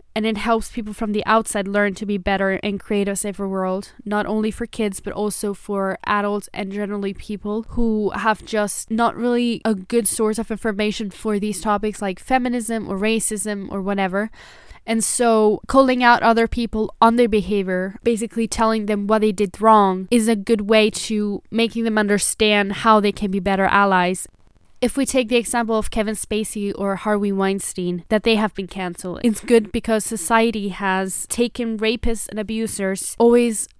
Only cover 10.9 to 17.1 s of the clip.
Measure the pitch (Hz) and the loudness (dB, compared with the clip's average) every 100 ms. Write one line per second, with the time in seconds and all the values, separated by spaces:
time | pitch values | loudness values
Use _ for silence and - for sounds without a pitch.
10.9 | 202 202 - 220 208 214 - 220 208 214 | -2 -8 -6 -4 -2 -2 -2 -2 -2 -2
11.9 | 202 202 185 - 262 247 240 220 226 - | -4 -6 -6 -2 0 0 -4 -4 -6 -4
12.9 | 190 214 226 - 214 214 202 190 196 190 | -2 0 0 -2 -4 -6 -6 -6 -6 -2
13.9 | 196 190 196 220 - - - - - - | -2 0 -2 -4 -8 -20 -20 -20 -12 -4
14.9 | 226 - - 240 220 214 202 - 269 262 | -2 0 2 4 4 4 2 2 4 6
15.9 | 254 240 240 233 226 226 240 233 214 220 | 6 6 6 6 4 2 0 -2 -2 -4
16.9 | - 226 | 4 4